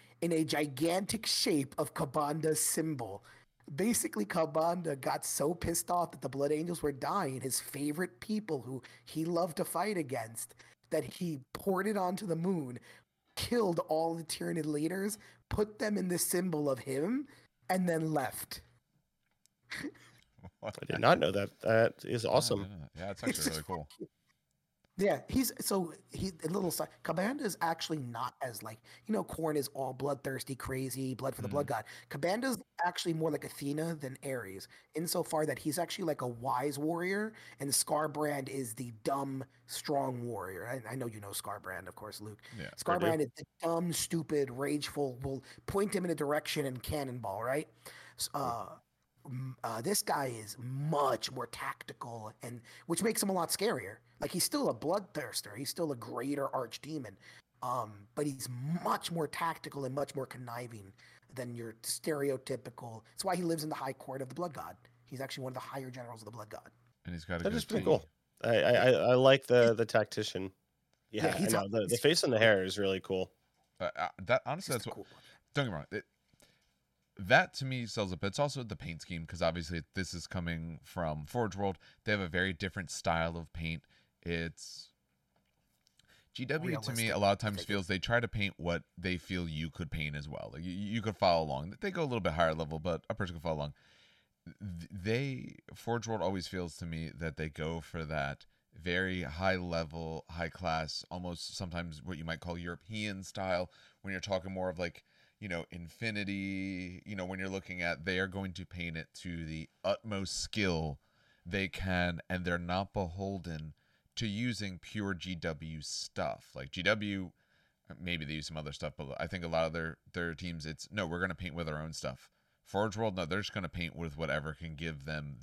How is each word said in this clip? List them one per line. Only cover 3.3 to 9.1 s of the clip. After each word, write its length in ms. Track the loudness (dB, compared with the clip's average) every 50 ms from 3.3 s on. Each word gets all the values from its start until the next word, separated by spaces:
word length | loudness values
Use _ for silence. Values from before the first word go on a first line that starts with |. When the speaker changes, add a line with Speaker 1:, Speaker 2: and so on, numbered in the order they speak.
| -20 -20 -20 _ _ _ _ -6 -2
Speaker 1:
Basically, 500 | 2 4 4 4 4 2 0 0 -2 -2
Kabanda 720 | 0 2 2 2 4 4 4 4 4 4 2 0 -2 -2 -2
got 260 | 0 0 -2 0 -2
so 280 | -2 0 2 2 2 2
pissed 380 | 2 0 0 0 0 0 2
off 200 | 2 2 2 2
that 100 | 0 -4
the 80 | -6 -4
Blood 220 | 0 2 4 4
Angels 300 | 4 2 2 0 -2 0
were 100 | 0 0
dying, 500 | 0 0 0 0 2 2 2 2 0 -2
his 180 | -2 0 0 -2
favorite 600 | -2 -4 -4 -2 0 0 0 0 0 -2 -4 -6
people 420 | -4 -2 0 0 0 0 -2 -2
who 200 | -2 -4 -6 -8 -8 -10 -18 -20 -16
he 200 | -6